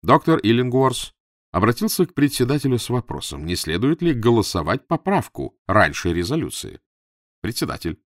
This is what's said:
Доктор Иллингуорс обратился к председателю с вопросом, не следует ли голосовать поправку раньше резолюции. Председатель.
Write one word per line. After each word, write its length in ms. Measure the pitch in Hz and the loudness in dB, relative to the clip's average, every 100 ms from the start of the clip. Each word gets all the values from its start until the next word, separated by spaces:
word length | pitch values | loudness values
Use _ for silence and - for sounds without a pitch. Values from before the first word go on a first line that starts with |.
Доктор 360 | - 143 - 160 | 4 2 4 2
Иллингуорс 720 | 104 117 123 127 131 123 - _ _ _ _ | 2 2 2 2 2 0 -10 _ _ _ _
обратился 560 | 87 104 120 214 - 175 | 2 2 2 -2 0 0
к 80 | |
председателю 640 | - 143 - 120 147 135 123 | 2 0 2 0 0 0 -2
с 100 | - | -2
вопросом, 580 | 123 - 71 - 71 78 | -4 -4 -10 -8 -8 -4
не 100 | 87 | -4
следует 440 | 78 85 131 165 | -2 -2 0 0
ли 120 | 170 | 0
голосовать 760 | 127 113 117 98 92 76 131 _ | 2 4 4 2 -2 -2 -4 _
поправку 720 | 165 - 190 - - 67 _ - | -4 0 -2 -2 -10 -10 _ 0
раньше 460 | 101 82 71 87 | 4 4 2 -2
резолюции. 680 | 85 87 156 82 - - - _ _ _ _ _ _ | -2 -2 -4 -4 -8 -14 -16 _ _ _ _ _ _
Председатель. 580 | 104 117 110 - 82 - | -8 -4 -6 -4 -8 -8